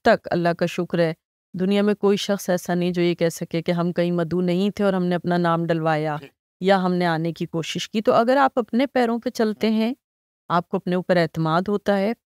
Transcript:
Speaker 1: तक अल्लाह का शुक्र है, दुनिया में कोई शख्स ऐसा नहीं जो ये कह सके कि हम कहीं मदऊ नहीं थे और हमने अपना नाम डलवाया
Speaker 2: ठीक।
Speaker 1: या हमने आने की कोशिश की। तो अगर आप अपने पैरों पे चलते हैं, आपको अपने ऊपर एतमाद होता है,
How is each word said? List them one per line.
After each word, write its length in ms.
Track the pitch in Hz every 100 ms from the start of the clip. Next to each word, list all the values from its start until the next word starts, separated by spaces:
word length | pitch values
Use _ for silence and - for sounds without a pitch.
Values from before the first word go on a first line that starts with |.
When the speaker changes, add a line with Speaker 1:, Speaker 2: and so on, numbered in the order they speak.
| 247
Speaker 1:
तक 220 | 202 -
अल्लाह 260 | 175 170
का 120 | 165 175
शुक्र 360 | - 170 175
है, 140 | 165 165 _ _ _ 180
दुनिया 280 | 185 202
में 120 | 208 208
कोई 220 | 202 202
शख्स 320 | - 202 -
ऐसा 260 | 180 - 175
नहीं 180 | 175
जो 80 | 175
ये 140 | 175 170
कह 140 | 165
सके 320 | - 170 165
कि 100 | 160
हम 200 | 175 170
कहीं 200 | 175 175
मदऊ 300 | 175 160 175
नहीं 300 | 180 175 202
थे 120 | 190
और 120 | 202 190
हमने 200 | 180 175
अपना 220 | 175 175
नाम 280 | 175 165 170
डलवाया 520 | 165 160 156 156 147
Speaker 2:
ठीक। 140 | 143 _ _ _
Speaker 1:
या 160 | 185 196
हमने 280 | 180 180 175
आने 260 | 160 165
की 140 | 160 170
कोशिश 420 | 165 156 180 -
की। 140 | 220
तो 100 | 220
अगर 260 | 247 233 269
आप 220 | 269 -
अपने 260 | 226 226 277
पैरों 340 | 262 233 233
पे 100 | 247
चलते 380 | - 220 208 214
हैं, 240 | 220 220 269 _ _ _ _ _
आपको 260 | 170 - 190
अपने 180 | 180 180
ऊपर 220 | 175 180
एतमाद 500 | 165 - 160 165 190
होता 280 | 208 - 202
है, 200 | 202 233 _